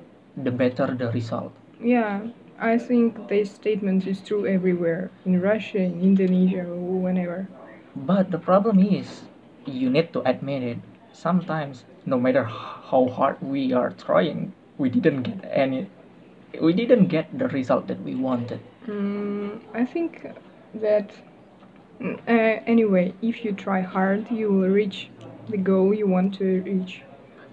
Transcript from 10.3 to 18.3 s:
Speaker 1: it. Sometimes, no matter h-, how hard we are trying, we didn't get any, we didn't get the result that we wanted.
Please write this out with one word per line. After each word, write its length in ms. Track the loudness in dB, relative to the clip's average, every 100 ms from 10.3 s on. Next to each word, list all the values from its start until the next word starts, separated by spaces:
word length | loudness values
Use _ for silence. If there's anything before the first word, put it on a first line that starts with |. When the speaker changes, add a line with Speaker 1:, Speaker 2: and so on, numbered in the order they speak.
| -2 -4 -6
Speaker 1:
it. 160 | -6 -8 -12 -20 -20
Sometimes, 720 | -8 0 0 0 -6 -6 -12 -20 -14 -2
no 120 | 0
matter 260 | 4 2 0
h-, 60 | -8 -12 -14 0
how 180 | 2 2
hard 320 | 2 -2 -2
we 300 | -6 -4 0
are 180 | 0 0
trying, 600 | -6 0 2 2 -2 -8 -12 -20 -4
we 100 | 0
didn't 320 | 4 2 2
get 200 | -4 -8 -4
any, 380 | 0 0 -2 -8 -14 -20 -20 -20 -20 -16 0
we 120 | 2
didn't 340 | 2 4 6 6
get 280 | 2 -4 -4
the 100 | -4
result 380 | -2 0 0 0
that 120 | -8
we 120 | -6
wanted. 460 | -4 -2